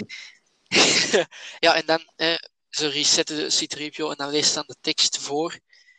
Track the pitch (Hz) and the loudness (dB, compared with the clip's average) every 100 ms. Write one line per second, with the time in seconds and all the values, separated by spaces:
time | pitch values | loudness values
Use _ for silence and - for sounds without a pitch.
0 | 101 - - - _ _ - - - - | -14 -14 -18 -20 _ _ 0 2 4 4
1 | - 202 160 - - - 165 156 156 160 | 2 2 2 -4 -16 0 4 4 4 0
2 | - - 160 165 - _ _ - 151 143 | -2 -4 -2 -2 -6 _ _ -4 -2 0
3 | 147 - 160 151 156 - 156 143 147 - | 2 2 2 -2 -2 -2 -2 -6 -10 -6
4 | 156 151 143 151 143 156 - - - - | -6 -6 -2 0 2 0 -6 -8 -4 0
5 | - - - 147 170 - _ _ _ | 0 -2 -4 -4 -4 -6 _ _ _